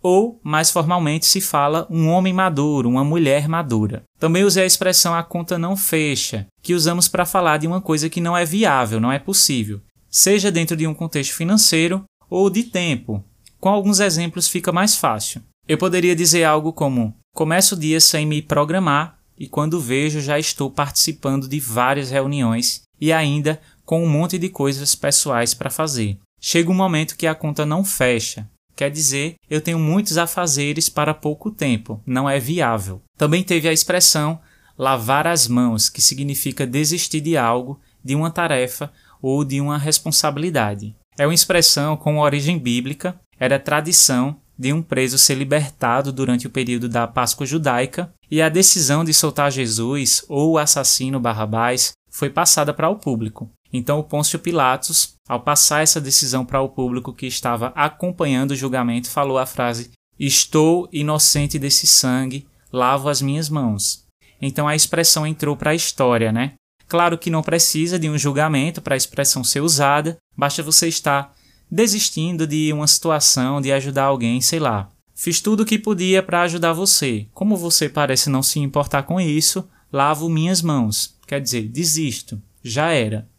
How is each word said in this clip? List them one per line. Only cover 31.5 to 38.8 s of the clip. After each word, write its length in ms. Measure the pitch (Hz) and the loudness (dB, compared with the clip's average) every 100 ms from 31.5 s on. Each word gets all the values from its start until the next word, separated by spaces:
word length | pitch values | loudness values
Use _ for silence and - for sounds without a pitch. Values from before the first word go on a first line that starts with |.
tempo, 520 | 214 143 113 113 107 | -4 -2 -2 -2 -12
não 240 | 120 127 139 | -4 -2 0
é 100 | 139 | -2
viável. 600 | 120 170 131 113 95 95 _ _ | -2 0 0 0 -4 -10 _ _
Também 260 | 147 170 | 0 2
teve 240 | 185 170 156 | 2 0 2
a 60 | |
expressão 680 | 160 - 180 - 156 151 160 _ _ _ - | 0 2 2 4 2 0 -4 _ _ _ -4
lavar 500 | 131 135 113 139 160 | 0 0 2 2 2
as 220 | 170 113 | 0 2
mãos, 400 | 123 123 110 - | 2 2 2 -2
que 140 | - | 2
significa 640 | - 135 143 139 - - 135 | 0 0 -4 -4 -4 -4 -2
desistir 560 | 131 151 175 - 156 | 0 0 -2 -2 -4
de 160 | 151 160 | 0 2
algo, 420 | 117 120 127 143 _ _ | 2 0 -2 -12 _ _
de 100 | 123 | -4
uma 160 | 143 165 | -2 -2
tarefa 600 | 165 170 139 127 - | -2 0 0 -2 -6